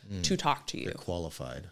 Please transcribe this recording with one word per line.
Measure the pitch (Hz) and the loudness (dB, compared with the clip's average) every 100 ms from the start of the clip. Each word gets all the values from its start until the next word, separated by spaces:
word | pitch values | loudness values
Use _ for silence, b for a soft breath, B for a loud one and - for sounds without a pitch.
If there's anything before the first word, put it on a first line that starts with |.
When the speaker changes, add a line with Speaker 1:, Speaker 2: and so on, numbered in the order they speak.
| 101 | -6
Speaker 1:
Mm. | 98 | 0
Speaker 2:
to | 90 185 | 4 4
talk | 147 - - | 4 2 0
to | - | -4
you. | - | -4
Speaker 1:
They're | - | -4
qualified. | - 87 82 - 64 65 90 | -2 0 -2 -4 -6 -6 -6